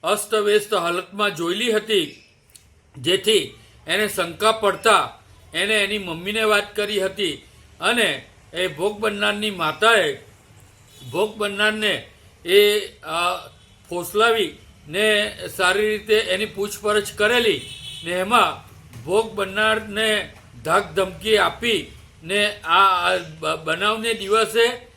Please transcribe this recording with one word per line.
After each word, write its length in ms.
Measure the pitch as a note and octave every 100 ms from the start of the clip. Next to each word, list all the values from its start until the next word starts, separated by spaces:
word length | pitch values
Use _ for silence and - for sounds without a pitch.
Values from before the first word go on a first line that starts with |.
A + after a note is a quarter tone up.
અસ્તવ્યસ્ત 680 | E3 G3+ - G#3+ G#3 G#3 G#3
હાલતમાં 640 | G3+ E3+ F3 F3+ G3+ G3+ D#3+
જોયેલી 360 | E3+ F#3+ A#3+
હતી, 520 | G#3+ G#3+ G#3 D3+ - _ _ _ - _ _ _ -
જેથી 640 | B2+ F#3 G#3 G#3+ C#3 - - - -
એને 200 | F3+ G#3
શંકા 440 | - E3+ D#3+ G#3
પડતા 680 | A3 G#3 F3+ A#3 G3 C3 - - - -
એને 300 | D#3+ G3 G#3+
એની 140 | G3 G#3
મમ્મીને 460 | F#3 E3 F#3 G#3+
વાત 320 | A3 G#3 G#3 -
કરી 300 | G#3 G#3 F#3+
હતી 380 | F#3+ F#3 C#3 - - - -
અને 440 | F3+ A#3+ G3+ C3+ - - -
એ 140 | E3 F#3
ભોગ 320 | D3+ F#3+ G#3
બનનારની 520 | A3 G3+ G#3 G#3 G#3+
માતાએ 600 | F#3+ D#3 D3+ A3 A3+ D#3+ C3+ - - _ - - _ - - B2+
ભોગ 260 | C#3+ G#3+ G#3+
બનનારને 720 | G#3 G3 G#3+ G#3+ G#3+ D3 - - - _ E3+
એ, 340 | G3 G#3 G#3 G3
અ, 480 | - D3+ E3 F3 F3+ - - - - -
ફોસલાવી 680 | F3 F3 G#3 A3+ A3+ E3+ - - - C#3+
ને 480 | E3+ G#3+ G#3 G#3+ - F3 D3+
સારી 320 | F#3 F#3+ G#3+
રીતે 260 | G#3+ G#3 G#3+
એની 300 | G#3 F#3 G#3+
પૂછપરછ 680 | F#3+ G3+ - G#3 G#3 G3+ -
કરેલી 460 | G#3 A#3+ A3+ D3 - - - - E3
ને 60 |
એમાં 580 | F3+ F#3 A#3 F3+ D3 - - - A#2
ભોગ 300 | B2+ G3 A3
બનનારને 1000 | G#3 G3 G3 G#3+ A3 G#3+ G3+ A3 G#3 - - - - -
ધાક 280 | F3+ F#3+ D#3
ધમકી 420 | F#3 E3 G3+ G#3
આપી 540 | F3 - A#3 G3+ B2+ - - -
ને 360 | D#3+ G3+ G#3 G3+
આ, 500 | D#3+ F3 G3 F#3 F3
આ 80 | F#3
બ-, 460 | D#3+ D#3 D#3 D#3
બનાવને 500 | D#3 E3 G#3 A3 A3+
દિવસે 540 | G#3+ G3 A3 A3 A3 A#3 B3 -